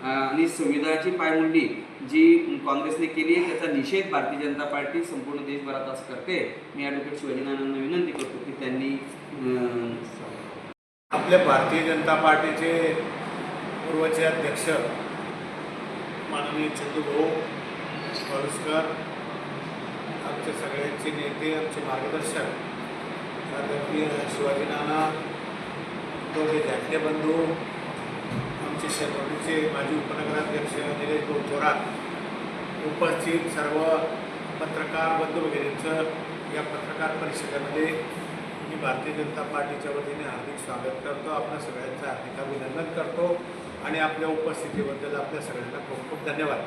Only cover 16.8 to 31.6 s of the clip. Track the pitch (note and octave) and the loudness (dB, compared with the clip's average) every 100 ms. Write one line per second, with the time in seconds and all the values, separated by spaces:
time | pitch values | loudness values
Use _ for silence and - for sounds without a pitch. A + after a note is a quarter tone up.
16.8 | C#3+ D3+ C#3+ D3 E3 D#3+ - - - - | -2 -2 0 4 4 2 -2 -6 -6 -6
17.8 | - - - - - C#3 D3 D3 D#3 D#3 | -6 -6 -4 -4 -2 -2 -2 -2 2 2
18.8 | D#3+ D#3 - - - - - - - - | 2 -2 -6 -6 -6 -6 -6 -6 -6 -8
19.8 | - - - - - A2+ - D3 C#3 C#3 | -8 -6 -6 -6 -4 -4 -4 -4 -4 -2
20.8 | C#3+ C#3+ D#3 D3 C#3+ - D#3 D#3 D#3 D3+ | -2 -2 -4 -2 -4 -2 0 0 0 -4
21.8 | C#3 D#3+ D3 D#3 - D#3+ - - - - | -2 -2 -2 -2 -2 -2 -2 -4 -6 -6
22.8 | - - - - - - - C#3+ C#3+ C#3+ | -6 -6 -6 -6 -6 -6 -6 -4 -2 -2
23.8 | C#3+ D3+ D3+ C#3+ B2+ - C#3+ C#3 - - | 0 2 2 0 -2 0 2 2 0 0
24.8 | D3+ D#3 D#3+ D#3+ - - - - - - | 2 2 2 0 -4 -6 -6 -8 -8 -6
25.8 | - - - - - D#3 D#3 D#3 C#3 B2+ | -6 -6 -6 -6 -4 0 2 4 2 0
26.8 | - D#3 D3+ D3+ D#3 E3 D#3+ E3 - - | 0 2 2 2 4 4 4 2 -4 -6
27.8 | - - - - - - - - - D3+ | -6 -6 -6 -6 -4 -2 -2 -4 -4 -2
28.8 | D#3 - D3 C#3+ C#3 D3+ D#3+ D#3+ D3+ C#3+ | -2 0 0 0 -2 -2 0 2 2 0
29.8 | C#3 D3+ C#3 D3+ D3+ D3+ D3+ D3 - - | 0 0 0 -2 0 0 0 0 -2 -2
30.8 | - D3 D3 D3+ D3 C#3+ - C#3+ | -2 -2 0 0 2 0 0 2